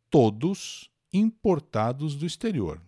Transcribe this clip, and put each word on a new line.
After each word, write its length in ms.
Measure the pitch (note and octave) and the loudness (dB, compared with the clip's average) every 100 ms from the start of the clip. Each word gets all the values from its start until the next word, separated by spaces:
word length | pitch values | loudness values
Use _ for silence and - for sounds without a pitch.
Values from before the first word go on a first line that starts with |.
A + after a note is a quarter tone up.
| _ | _
todos 800 | D3 A2+ G#2+ D#3+ G3 - - - _ _ | 4 4 2 -4 -4 -10 -16 -20 _ _
importados 1000 | F#3+ A3 A3 A3 D#3+ - G#2+ A2+ C3+ D3+ C#3+ | 0 0 0 0 0 -2 -2 -2 -2 -6 -4
do 100 | D#3 | -8
exterior, 560 | - A3+ E3+ F2 E2 | -4 -4 -2 -4 -6